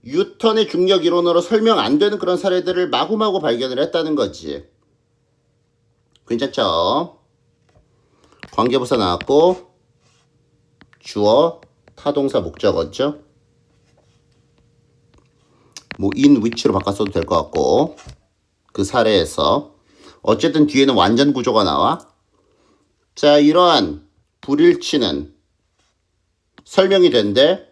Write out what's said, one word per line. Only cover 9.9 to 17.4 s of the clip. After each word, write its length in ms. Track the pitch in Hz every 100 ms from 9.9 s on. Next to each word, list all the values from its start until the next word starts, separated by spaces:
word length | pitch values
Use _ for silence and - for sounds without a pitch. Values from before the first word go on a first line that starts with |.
| _ _ _ _ _ _ _ _ _ _ _
주어, 600 | - 104 104 165 - - _ _ _ -
타동사, 440 | 143 147 139 131
목적어죠. 800 | 87 - 101 85 82 - 139 147 _ _ _ _ _ _ _ _ _ _ _ _ _ _ _ _ _ _ _ _ _ _ _ _ _ - _ -
뭐 120 | 98
in 280 | 127 143 135
which로 320 | 113 117 -
바꿨어도 360 | 98 101 98 104
될 140 | 90
것 120 | -
같고 600 | 85